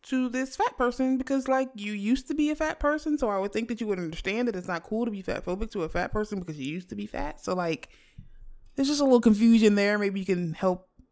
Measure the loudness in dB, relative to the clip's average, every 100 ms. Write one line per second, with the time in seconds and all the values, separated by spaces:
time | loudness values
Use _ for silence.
0 | -2 -2 0 -4 -6 -2 -4 0 -2 0
1 | 0 0 0 -2 0 0 0 -6 -8 -4
2 | 0 0 0 -2 0 0 -4 0 0 0
3 | -2 -2 0 0 -2 -4 -4 -4 -2 -2
4 | -4 -6 -4 -2 -2 -4 -6 -8 -4 -2
5 | -2 -4 -6 -6 -4 -4 -4 -4 -4 -2
6 | -2 -2 -2 -6 -6 -8 -6 -6 -8 -10
7 | -8 -6 -6 -6 -4 -2 -2 -4 -8 -20
8 | _ -20 -20 -20 -18 -20 -12 -2 0 4
9 | 6 8 8 6 8 8 8 6 2 2
10 | 0 -2 -2 -2 -2 0 0 0 _ _
11 | -20